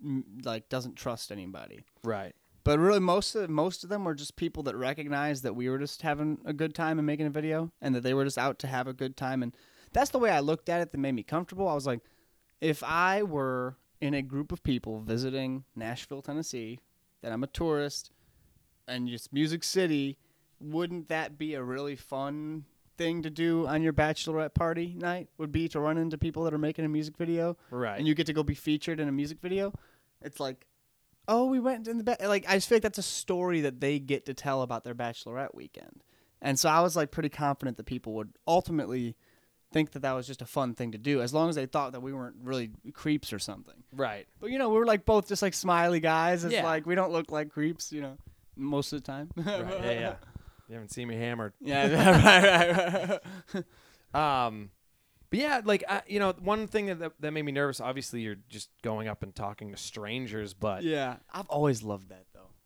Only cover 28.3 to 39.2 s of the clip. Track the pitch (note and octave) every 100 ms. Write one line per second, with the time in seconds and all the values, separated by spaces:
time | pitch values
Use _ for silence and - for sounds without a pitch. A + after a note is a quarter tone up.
28.3 | D#3 D3 D3 - D3+ - D#3+ D3 C#3 D3
29.3 | D#3+ F3+ F#3+ G3 - _ _ _ _ D3
30.3 | - C#3 C3 _ _ _ _ _ _ -
31.3 | A3+ C4 C4 B3 A#3+ A3+ A#3 G#3+ A#3+ G3
32.3 | G3+ F3+ G3 - A#3 G#3+ G3+ F3+ - -
33.3 | F3+ F3+ E3+ C#3+ B2+ C#3 D3 C3+ C#3 -
34.3 | B2+ C#3+ C3+ B2 A#2 B2 A#2+ A#2+ A#2 A2+
35.3 | A#2+ C#3 - - - G1+ - _ _ _
36.3 | _ C3 C3+ E3 D#3+ F3 E3 D3 - D#3
37.3 | - D3 C#3 C3 A2+ A2+ B2 - A2 G#2+
38.3 | - - E3+ - D#3+ G#2+ B2+ A#2 -